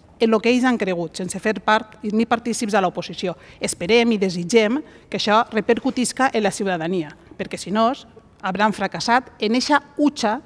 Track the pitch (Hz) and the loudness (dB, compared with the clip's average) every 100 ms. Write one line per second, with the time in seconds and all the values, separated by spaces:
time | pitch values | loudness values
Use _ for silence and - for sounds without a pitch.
0 | - - 226 220 226 247 254 233 202 175 | -20 -2 2 2 2 2 2 0 -2 -4
1 | 165 - 180 190 214 208 - 214 220 - | -6 -8 -8 -4 -4 -2 0 0 -2 -10
2 | 208 214 226 233 233 214 220 208 185 - | -4 -2 0 -2 -2 -4 0 2 0 -2
3 | - 170 185 165 - - - - 175 233 | -8 -6 -6 -8 -14 -8 -6 -4 2 4
4 | 233 214 185 175 175 226 208 262 - - | 4 2 0 -2 0 2 4 0 -6 -16
5 | - 214 - 208 233 220 208 233 269 247 | -10 -4 2 2 2 0 0 0 0 -2
6 | 240 - 254 226 208 - 196 180 160 185 | -2 0 0 2 0 -2 -2 -2 -2 -2
7 | 151 - - - 196 175 - 202 185 277 | -4 -10 -16 -12 -10 -10 -4 0 2 0
8 | - - - _ 196 190 214 196 196 165 | -8 -20 -20 _ -6 0 0 0 -4 -4
9 | 196 240 - - 214 247 254 294 - - | 0 0 0 -4 -2 0 2 0 0 0
10 | 294 294 220 240 | 0 2 -2 -4